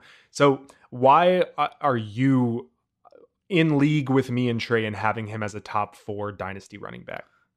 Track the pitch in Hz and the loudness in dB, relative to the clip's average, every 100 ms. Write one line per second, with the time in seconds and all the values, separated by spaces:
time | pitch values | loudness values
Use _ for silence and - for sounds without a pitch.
0 | - - _ - 143 135 - - - 123 | -16 -20 _ 2 4 4 -4 -20 -14 2
1 | 131 151 180 180 160 - 147 - 147 120 | 6 6 6 2 0 -2 -6 -2 -2 -2
2 | 107 104 135 131 120 117 - _ _ _ | -4 0 2 4 2 -2 -10 _ _ _
3 | _ - _ _ - 180 160 143 147 151 | _ -20 _ _ -2 0 2 2 2 2
4 | 131 135 127 123 123 117 - 117 110 101 | 2 0 0 -2 -2 -4 -2 -2 -2 -4
5 | 107 107 107 110 107 107 - 107 104 - | -4 -4 -8 -8 -8 -10 -8 -6 -6 -10
6 | - 104 104 98 92 98 - 101 104 120 | -12 -8 -8 -8 -12 -12 -18 -18 -16 -16
7 | - - - _ _ | -14 -14 -16 _ _